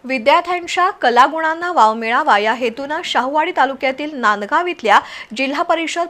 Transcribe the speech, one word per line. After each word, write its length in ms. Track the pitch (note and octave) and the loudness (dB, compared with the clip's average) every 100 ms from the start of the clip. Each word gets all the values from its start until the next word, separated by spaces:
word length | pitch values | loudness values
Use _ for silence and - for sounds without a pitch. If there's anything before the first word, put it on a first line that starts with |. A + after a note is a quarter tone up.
| B3+ | -4
विद्यार्थ्यांच्या 840 | C4 A3+ E4 E4+ F4+ F4 - F#4 | 0 4 2 2 -6 -4 0 0
कलागुणांना 800 | G4 B3+ A#3+ C#4 D#4+ D#4+ E4 F4 | 0 2 4 4 2 -4 -4 -2
वाव 220 | D#4+ A3 | 2 2
मिळावा 440 | A3 A3+ B3 D4+ G#3 | 2 -2 0 2 2
या 140 | G#3+ | 2
हेतूनं 480 | A#3 B3 A3+ C#4 D#4 | 0 -4 -6 -8 -6
शाहूवाडी 480 | F4+ C4+ B3+ D4+ E4 F4 | -2 -2 0 -2 -2 0
तालुक्यातील 540 | C4+ C4+ C4 C4 D4+ | 0 0 -4 -4 -8
नांदगाव 520 | D4 A3 G3+ G#3 D4+ F4+ | -2 0 0 -2 -2 -2
इथल्या 340 | E4 A3 A3 - - - G#3+ | -4 4 4 4 -18 -12 -4
जिल्हा 260 | C4+ C#4+ | -4 -2
परिषद 440 | F4 E4 D#4+ F4 | 0 -2 -2 -4